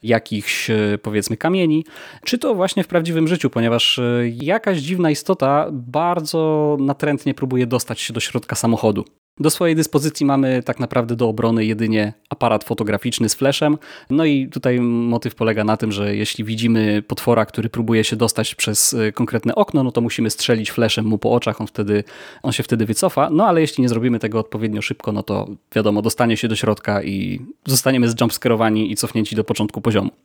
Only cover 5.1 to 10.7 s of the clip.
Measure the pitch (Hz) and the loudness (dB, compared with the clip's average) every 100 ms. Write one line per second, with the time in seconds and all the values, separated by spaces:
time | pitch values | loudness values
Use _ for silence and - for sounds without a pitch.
5.1 | 147 - 185 135 147 165 143 120 135 170 | 0 0 0 2 2 0 -6 -4 -2 0
6.1 | 175 151 165 156 156 151 147 139 139 147 | 0 -2 0 0 2 0 0 0 0 0
7.1 | 143 143 135 131 127 120 123 - 117 - | 0 -2 -2 -2 0 2 0 -2 -6 -6
8.1 | 113 - 123 - 110 117 113 110 101 - | -4 -4 -4 -4 -2 2 4 2 2 -4
9.1 | _ _ - 151 - 175 160 156 147 151 | _ _ -2 0 2 2 2 2 0 0
10.1 | - 143 139 135 127 120 | 0 2 2 2 0 -2